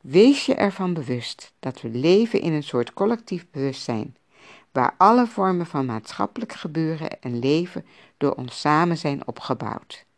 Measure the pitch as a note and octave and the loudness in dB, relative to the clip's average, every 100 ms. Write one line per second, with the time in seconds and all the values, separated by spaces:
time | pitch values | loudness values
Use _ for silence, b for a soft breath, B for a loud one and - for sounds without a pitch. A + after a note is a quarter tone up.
0 | C3+ D#3+ A#3+ C#4 - - G3+ F#3 F#3 E3 | 2 6 6 6 0 0 0 0 -4 -4
1 | B2 B2 A#2 - - _ C3 - A#2+ A#2 | -4 -6 -6 -16 -20 _ -10 -8 -8 0
2 | D#3 G3 A3+ G3+ E3+ D3+ C#3+ B2 A#2+ - | 4 4 4 0 0 -2 -2 -2 -2 -2
3 | G3+ A#3 - F3 - C#3 C3+ C3 - A2 | -2 -2 -6 -10 -8 -6 -4 -4 -6 -6
4 | A2+ - _ B B B B A#2+ B2 - | -6 -14 _ B B B B 0 0 6
5 | G3 A#3+ A#3+ - F#3+ F3+ E3+ D3 C3 A2+ | 6 6 4 0 0 0 -2 -4 -4 -4
6 | - - - - A3+ - E3+ D3+ D#3+ D#3+ | -8 -6 -4 -4 -10 -10 -8 -4 -4 -4
7 | D#3 - B2+ A#2+ C3+ D#3 F3 - - b | -8 -10 -8 -2 0 0 -2 -10 -14 b
8 | b _ C#3+ - B2+ - D3+ D3+ F3 D#3+ | b _ -4 -4 -10 -4 2 4 4 2
9 | D3+ C#3 - - - B2 G#2+ - _ - | -2 -4 -8 -12 -6 -4 -4 -8 _ -20
10 | _ | _